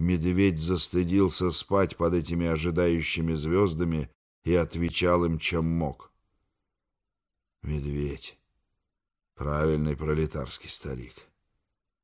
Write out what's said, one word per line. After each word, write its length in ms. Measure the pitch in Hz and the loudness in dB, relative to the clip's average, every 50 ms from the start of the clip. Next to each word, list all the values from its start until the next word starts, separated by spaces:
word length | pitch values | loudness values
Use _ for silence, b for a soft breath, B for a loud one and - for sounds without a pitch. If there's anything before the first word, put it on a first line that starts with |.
Медведь 580 | 80 87 90 85 78 90 90 92 98 98 87 78 | 0 0 2 2 2 2 2 4 4 4 2 0
застыдился 920 | 78 85 92 85 - - - 90 90 85 92 98 98 90 - - 92 90 | -2 -2 0 -2 -2 -2 0 0 0 2 4 4 4 4 2 0 -2 0
спать 460 | 80 - - - 98 98 95 82 - | 0 -2 -2 0 2 2 2 2 0
под 180 | - 85 85 87 | 0 0 2 2
этими 320 | 87 76 82 85 85 85 | 0 0 -2 -2 -2 0
ожидающими 880 | 85 82 78 80 87 82 82 90 85 85 82 80 - - 85 82 82 80 | 0 0 0 0 0 0 2 2 2 2 2 0 -2 -2 -2 -2 -2 -2
звездами 760 | 76 73 80 85 98 104 95 80 78 87 85 82 78 71 - - _ _ _ _ _ _ | -2 -2 0 2 2 2 2 0 -2 -2 -2 0 -2 -4 -6 -10 _ _ _ _ _ _
и 100 | 82 87 | 2 2
отвечал 680 | 87 82 80 - 82 85 82 - - 87 87 87 87 87 | 2 2 0 -2 -2 -2 -2 0 0 2 4 4 4 4
им, 140 | 85 82 78 | 2 0 0
чем 280 | - - 87 85 82 | -2 -2 -2 0 0
мог. 460 | 82 82 85 80 69 67 - - - _ _ _ _ _ _ _ _ _ _ _ _ _ _ _ _ _ _ _ _ _ _ _ _ _ _ _ _ _ _ - | 0 0 0 -2 -2 -4 -8 -16 -20 _ _ _ _ _ _ _ _ _ _ _ _ _ _ _ _ _ _ _ _ _ _ _ _ _ _ _ _ _ _ -8
«Медведь! 760 | 73 76 73 69 71 71 71 73 71 71 71 - - - _ _ _ _ _ _ _ _ _ _ _ _ _ _ _ _ _ _ _ _ | -6 -4 -4 -4 -4 -4 -4 -4 -4 -6 -8 -12 -16 -18 _ _ _ _ _ _ _ _ _ _ _ _ _ _ _ _ _ _ _ _
Правильный 640 | - 67 73 73 73 78 80 78 76 76 76 73 | -8 -4 -2 0 2 2 2 2 2 0 0 -2
пролетарский 720 | 73 78 76 76 78 78 76 - 78 65 60 - - - - | -2 -2 -2 0 0 0 -2 -2 -6 -8 -8 -10 -12 -12 -12
старик», 440 | - - - 73 67 64 60 62 - - - _ _ _ _ _ _ _ _ _ _ _ _ _ _ _ | -12 -12 -10 -10 -10 -10 -10 -14 -18 -20 -20 _ _ _ _ _ _ _ _ _ _ _ _ _ _ _